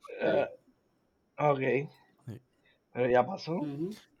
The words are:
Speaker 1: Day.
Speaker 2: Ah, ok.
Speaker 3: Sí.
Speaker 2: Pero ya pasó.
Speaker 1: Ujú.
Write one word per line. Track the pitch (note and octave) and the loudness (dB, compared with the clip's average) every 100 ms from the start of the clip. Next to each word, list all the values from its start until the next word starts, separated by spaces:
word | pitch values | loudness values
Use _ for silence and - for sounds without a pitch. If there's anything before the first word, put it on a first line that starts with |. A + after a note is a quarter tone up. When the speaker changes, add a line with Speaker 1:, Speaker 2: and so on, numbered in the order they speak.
| - - | -12 -4
Speaker 1:
Day. | - C#3+ B2+ - _ _ _ _ _ _ _ - | 0 2 0 -6 _ _ _ _ _ _ _ -2
Speaker 2:
Ah, | D3 | 0
ok. | C3+ C3 B2 D3+ - _ _ - | 2 2 0 -2 -12 _ _ -14
Speaker 3:
Sí. | G#2+ _ _ _ _ _ | -14 _ _ _ _ _
Speaker 2:
Pero | A#2+ B2 | -2 4
ya | B2 B2 | 4 4
pasó. | F#3+ - F3 | -2 -4 -4
Speaker 1:
Ujú. | D3 C#3+ F3+ G#3+ - _ | -4 -6 -6 -8 -18 _